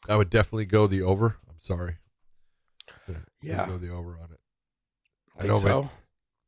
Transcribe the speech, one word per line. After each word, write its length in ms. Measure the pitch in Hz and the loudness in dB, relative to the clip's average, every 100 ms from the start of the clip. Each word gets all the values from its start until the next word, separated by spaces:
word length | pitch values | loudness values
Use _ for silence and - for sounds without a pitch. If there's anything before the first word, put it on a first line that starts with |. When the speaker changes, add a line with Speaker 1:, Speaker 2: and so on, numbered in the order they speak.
| - | 0
Speaker 1:
I 80 | 107 | 2
would 120 | 95 | 4
definitely 360 | 107 104 110 101 | 2 2 -2 2
go 220 | 107 104 | 4 4
the 140 | 98 | 4
over. 360 | 92 98 113 107 - | 2 2 0 -2 -12
I'm 120 | - | -16
sorry. 380 | - 87 82 82 _ _ _ _ _ _ _ - - - - | -8 -6 -6 -10 _ _ _ _ _ _ _ -16 -16 -18 -14
I'm 60 | |
gonna 120 | 80 - _ | -14 -16 _
Speaker 2:
Yeah. 240 | 147 98 92 | -8 -6 -4
Speaker 1:
go 120 | 90 | -6
the 140 | 87 | -10
over 260 | 87 87 85 | -12 -12 -16
on 140 | 85 | -20
it. 80 | 78 _ _ _ _ _ _ _ _ _ - | -20 _ _ _ _ _ _ _ _ _ -6
I 60 | |
Speaker 2:
Think 40 | 101 | 0
Speaker 1:
know, 80 | 107 | 2
man. 280 | 98 131 139 | 4 2 -2
Speaker 2:
so? 0 | - _ _ _ _ | -10 _ _ _ _